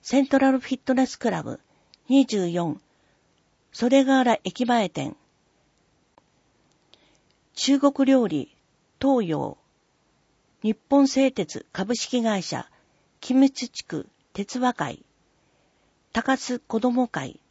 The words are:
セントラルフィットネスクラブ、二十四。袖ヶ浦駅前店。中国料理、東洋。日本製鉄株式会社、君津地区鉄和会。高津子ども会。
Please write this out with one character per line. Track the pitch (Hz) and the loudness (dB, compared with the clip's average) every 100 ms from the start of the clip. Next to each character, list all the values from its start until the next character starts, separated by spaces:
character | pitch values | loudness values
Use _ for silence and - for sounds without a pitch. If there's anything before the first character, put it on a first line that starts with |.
セ | - 262 | 0 0
ン | 269 | 2
ト | 269 | 2
ラ | 269 | 2
ル | 262 | 0
フ | - | -2
ィ | |
ッ | 262 | -8
ト | - | -2
ネ | 254 262 | 0 0
ス | - | -2
ク | 233 | -4
ラ | 175 | -4
ブ、 | 135 117 _ _ _ _ _ | -8 -12 _ _ _ _ _
二 | 269 269 | 4 4
十 | 214 180 | 0 -2
四。 | 170 170 - _ _ _ _ _ _ _ _ _ | -2 -4 -6 _ _ _ _ _ _ _ _ _
袖 | - 240 269 | -4 2 4
ヶ | 269 269 | 4 2
浦 | 247 220 | 2 0
駅 | - - 240 | -2 -4 0
前 | 240 190 | 0 0
店。 | - 135 - _ _ _ _ _ _ _ _ _ _ _ _ _ _ _ _ _ _ _ _ _ _ _ | -6 -10 -12 _ _ _ _ _ _ _ _ _ _ _ _ _ _ _ _ _ _ _ _ _ _ _
中 | - - 277 | -6 0 4
国 | 285 277 269 | 2 2 2
料 | 269 220 | 4 2
理、 | 151 - _ _ _ _ _ | -2 -6 _ _ _ _ _
東 | 269 262 185 | 0 0 0
洋。 | 151 139 - _ _ _ _ _ _ _ _ _ _ | -4 -6 -10 _ _ _ _ _ _ _ _ _ _
日 | 214 220 | -4 -4
本 | _ 277 269 | _ 4 4
製 | 269 269 | 2 0
鉄 | 262 - - - | 0 -8 -8 -14
株 | - 196 240 | -8 -6 -4
式 | - 247 | -2 -2
会 | 226 202 | 0 -2
社、 | - 131 - _ _ _ _ _ | -4 -10 -10 _ _ _ _ _
君 | - 262 269 | -2 4 4
津 | - 240 | 2 -12
地 | - | -12
区 | - 160 - _ _ | -10 -10 -12 _ _
鉄 | - 202 254 | -12 -10 -2
和 | 247 | -2
会。 | 240 143 - _ _ _ _ _ _ _ _ _ _ _ | -2 -6 -8 _ _ _ _ _ _ _ _ _ _ _
高 | 226 233 262 | -6 -2 -4
津 | - 247 | -4 -8
子 | _ 226 | _ -2
ど | 247 | 0
も | 240 247 | 0 -2
会。 | 165 135 - _ | -4 -10 -14 _